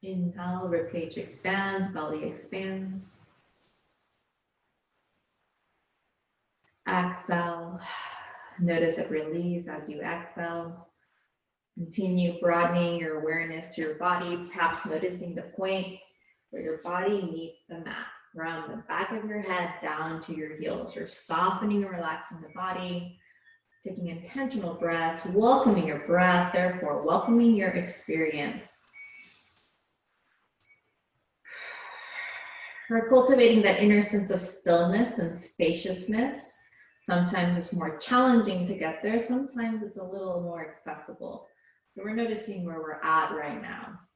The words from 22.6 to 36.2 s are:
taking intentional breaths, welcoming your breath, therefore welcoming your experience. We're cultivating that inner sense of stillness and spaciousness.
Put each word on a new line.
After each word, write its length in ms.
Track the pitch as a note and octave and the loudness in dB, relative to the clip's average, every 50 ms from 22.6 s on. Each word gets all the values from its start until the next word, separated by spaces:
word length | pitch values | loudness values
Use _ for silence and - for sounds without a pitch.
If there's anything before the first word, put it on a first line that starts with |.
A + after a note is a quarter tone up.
| F#3 F#3+ F3+ F3+ F3+ F3+ F3 F3 F3 F3+ - - _ _ _ _ _ _ - _ _ _ _ _ _ | -6 -4 -4 -4 -6 -4 -6 -6 -6 -8 -14 -18 _ _ _ _ _ _ -20 _ _ _ _ _ _
taking 240 | G3+ F#3 - F3 E3+ | -10 -8 -6 -6 -6
intentional 680 | E3 E3 - - - C4+ C4+ B3+ - A3 F#3+ F3 E3+ | -6 -8 -10 -10 -8 -6 -6 -4 -4 -4 -4 -4 -6
breaths, 520 | - F3 E3+ E3 E3 E3 E3 E3 - - | -2 -2 0 0 2 0 0 -2 -2 -6
welcoming 600 | F#3+ F3+ G3+ A3 A#3+ C4+ C#4 C4+ B3 G3+ F3+ D#3+ | 2 4 6 8 8 8 8 8 6 6 4 4
your 140 | D3+ D3+ D3 - | 0 -2 -4 0
breath, 460 | - E3+ F3+ F3+ F#3 F3+ F3 F3 F3 | 2 4 6 6 6 6 6 4 4
therefore 500 | - F3 F3+ F3+ F3+ F3+ F3+ - - - - | 2 2 2 2 0 0 -2 -2 -2 0 0
welcoming 500 | D#3 E3+ F#3+ - - A#3 A#3 A#3 A#3 A3+ | 2 2 2 4 6 6 8 10 8 8
your 160 | G#3 F#3+ F#3 | 8 6 2
experience. 1160 | F3+ F3 F3+ F3 - - - - D#3+ D#3+ D#3+ D#3 D3+ D3 C#3+ - - - - - - - - - - - - - - - - - - - - - _ _ _ _ _ _ _ _ _ _ _ _ _ _ _ _ _ _ _ _ _ _ _ _ _ _ _ _ _ _ _ _ _ _ _ _ _ _ _ - - - - - - - - - - - - - - - - - - - - - - - - - - - - - | 0 0 -2 -4 -6 -12 -6 -4 0 0 0 0 0 -2 -4 -4 -6 -8 -12 -14 -18 -18 -20 -20 -20 -20 -20 -20 -20 -20 -20 -20 -20 -20 -20 -20 _ _ _ _ _ _ _ _ _ _ _ _ _ _ _ _ _ _ _ _ _ _ _ _ _ _ _ _ _ _ _ _ _ _ _ _ _ _ _ -18 -16 -14 -14 -12 -14 -14 -14 -14 -14 -14 -14 -12 -10 -10 -10 -8 -10 -12 -14 -14 -16 -16 -16 -16 -16 -16 -8 0
We're 200 | A#3 A3+ A3 - | 2 2 4 8
cultivating 540 | C4 B3+ B3 B3+ C4+ B3+ A#3+ A3+ A3+ A3 | 8 8 10 10 8 10 10 10 10 10
that 200 | G3+ G3 F#3 - | 8 8 6 6
inner 200 | G#3 G#3 G#3 G#3 | 8 8 8 8
sense 280 | G#3 - - G3+ G3 - | 6 4 2 0 2 2
of 120 | G3 F3+ | 0 -2
stillness 760 | - - - - - F3+ E3+ E3+ E3+ F3 F#3+ G#3+ B3 - - - | -2 -4 -12 -10 2 4 6 6 6 6 4 4 4 2 0 -2
and 160 | F#3 E3+ E3 | -2 -2 -4
spaciousness. 1200 | - - - - _ E3+ D#3+ E3+ - - G3 F#3 F#3 - - G#3+ G#3+ | -6 -12 -16 -4 _ 2 2 2 0 -2 -4 -4 -4 -2 -2 0 2